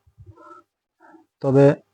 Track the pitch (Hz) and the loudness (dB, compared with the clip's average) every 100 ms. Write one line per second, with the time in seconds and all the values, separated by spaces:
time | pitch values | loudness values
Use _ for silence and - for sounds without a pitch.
0 | _ _ - _ - - _ _ _ _ | _ _ -20 _ -20 -20 _ _ _ _
1 | _ _ _ _ 139 135 139 - _ | _ _ _ _ -4 0 0 -2 _